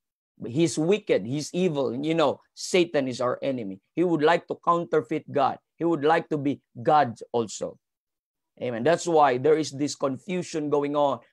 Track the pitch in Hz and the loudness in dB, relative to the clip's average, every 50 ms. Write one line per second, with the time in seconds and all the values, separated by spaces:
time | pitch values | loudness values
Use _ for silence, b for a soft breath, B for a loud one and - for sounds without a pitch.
0 | _ _ _ _ _ _ _ - 101 107 117 156 170 156 - 156 151 170 202 214 | _ _ _ _ _ _ _ -12 -10 -6 0 0 0 2 2 0 0 2 0 0
1 | - - 156 117 92 117 135 151 143 - - 175 185 180 151 143 135 117 113 131 | 0 0 0 0 0 -2 -6 -6 -6 -4 -2 0 0 0 0 0 -2 -2 -4 -4
2 | 147 156 165 165 156 131 - - _ _ _ - - - - 180 175 170 - 147 | -2 -2 0 2 2 2 0 -2 _ _ _ -14 -6 0 2 2 2 2 0 -2
3 | 131 131 120 120 123 123 - - - 139 131 123 110 95 95 95 _ _ _ 160 | -2 -2 -4 -2 -2 -2 -2 -2 -4 -4 -4 -4 -6 -10 -12 -14 _ _ _ 0
4 | 170 180 165 156 147 156 170 170 - - 139 - - 170 170 170 175 170 - 156 | 0 2 2 2 4 4 4 2 0 -4 -10 -4 0 0 0 0 0 0 0 -2
5 | 156 - 160 156 - - 127 143 131 117 - - _ _ _ - 160 170 165 147 | 0 -2 -4 -6 -6 -4 -2 0 0 0 -2 -4 _ _ _ -6 -2 -2 -2 0
6 | 135 151 165 170 - - 156 147 135 143 135 135 _ _ - 123 117 160 156 151 | 2 2 2 2 0 -2 -4 -4 -2 -4 -4 -6 _ _ -16 -6 0 2 4 4
7 | 143 123 110 - - - - 120 117 101 - - - 85 - - _ _ _ _ | 4 2 -2 -8 -10 -6 -4 -2 -2 -4 -6 -8 -8 -8 -10 -12 _ _ _ _
8 | _ _ _ _ _ _ _ _ _ _ _ - - 123 120 110 123 151 170 165 | _ _ _ _ _ _ _ _ _ _ _ -10 -8 -6 -4 -2 0 2 2 2
9 | - 170 165 156 147 139 127 127 127 151 156 160 151 131 139 131 147 139 - - | 0 2 4 4 6 4 4 2 2 2 2 2 2 -2 -4 -4 -4 -4 -4 -4
10 | 147 139 131 120 - - 180 180 170 - - 160 151 147 143 147 143 143 147 147 | -4 -4 -4 -6 -6 -6 -6 -6 -6 -6 -6 -6 -4 0 0 0 0 0 0 0
11 | 147 139 127 117 b b | 0 0 0 -2 b b